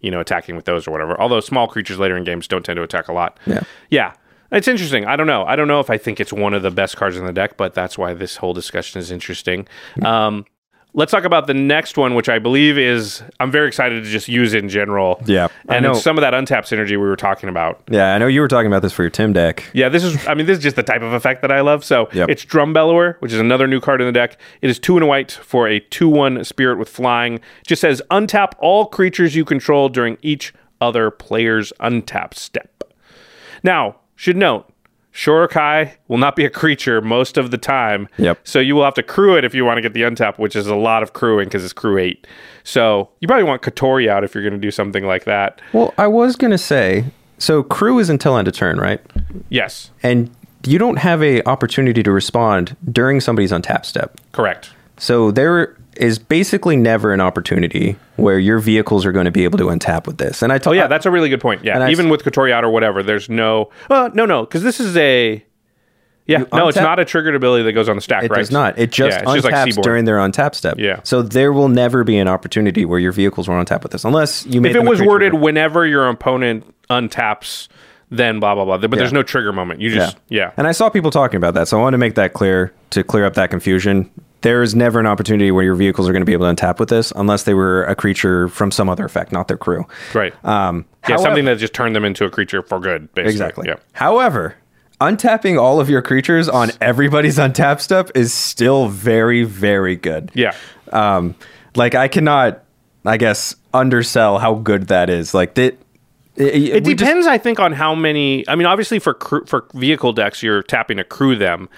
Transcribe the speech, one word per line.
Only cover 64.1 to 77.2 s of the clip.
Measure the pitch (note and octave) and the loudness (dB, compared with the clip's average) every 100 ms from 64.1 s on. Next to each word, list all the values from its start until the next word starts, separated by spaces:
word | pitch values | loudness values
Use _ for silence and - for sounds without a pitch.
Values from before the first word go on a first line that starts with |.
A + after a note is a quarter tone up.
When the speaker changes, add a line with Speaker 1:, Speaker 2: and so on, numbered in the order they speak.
Speaker 1:
no, | G#3+ A3 | 0 0
no, | C#3 | 0
'cause | A2 E3+ | -2 -2
this | A#3+ - | -2 -2
is | G#3+ E3+ | 0 2
a, | C#3+ B2+ A2+ G#2+ - _ _ _ _ _ _ _ - | 4 4 2 -2 -12 _ _ _ _ _ _ _ -2
yeah, | D3+ | 0
Speaker 2:
You | B2+ | 0
Speaker 1:
no, | - E3+ | 0 2
it's | C#3+ | 2
Speaker 2:
untap | |
Speaker 1:
not | D#3+ F3+ | 2 0
a | E3 | 0
triggered | E3 D#3 | -2 0
ability | C#3 B2+ B2 | 0 2 2
that | A2 | 2
goes | A2 A2 | 0 0
on | G2+ | 0
the | |
stack, | - G#2 | -2 -2
Speaker 2:
It | A2+ | 0
Speaker 1:
right? | G2+ | 0
Speaker 2:
does | G#2+ | 0
not. | C#3+ A#2 - | 0 0 0
It | A#2 | -2
just | - C3+ F#2+ | 0 0 0
Speaker 1:
Yeah, | |
it's | A2+ | 0
just | C#3 C3 | 0 2
like | |
Speaker 2:
untaps | C#3 C3 | 2 0
Speaker 1:
Seaborn. | G#2 | 2
Speaker 2:
during | A#2 A#2 | 2 2
their | A2+ G#2 | 2 2
untap | F#2+ D3 C#3+ | 0 0 -2
step. | - - - | -2 -4 -2
Speaker 1:
Yeah. | G2+ F#2 | -2 -4
Speaker 2:
So | - B2 | -2 -2
there | A2+ B2+ C#3+ | 0 2 2
will | C#3 C#3 | 4 4
never | B2 B2 B2+ | 4 2 2
be | A2+ G#2 | 2 2
an | F#2 | 2
opportunity | F#2 F2 A2 G#2 F2+ | 0 -2 -2 0 0
where | E2+ F2+ | 0 0
your | F2+ | 0
vehicles | F#2+ G2 G2+ F#2 | 2 0 0 -2
were | |
on | F2 | -2
tap | F2 G2 | -2 -4
with | - | -6
this, | - | -6
unless | A2+ D#3 D3 - | 0 0 0 -4
you | - B2 | -2 2
made | B2+ | 2
Speaker 1:
If | A#3+ | 2
it | |
Speaker 2:
them | A#3 | 2
a | |
Speaker 1:
was | G3 | 4
Speaker 2:
creature | G3+ | 4
Speaker 1:
worded | G3+ G3 | 4 2
Speaker 2:
for | D#3+ | 2
Speaker 1:
whenever | D3+ D#3 D#3 E3 D#3+ | 2 2 2 2 2
your | C#3+ B2+ | 2 0
opponent | A#2 C3 B2+ A#2+ A2+ - _ - | 0 -2 0 0 -4 -8 _ -4
untaps, | B2 A2+ - | -2 -2 -4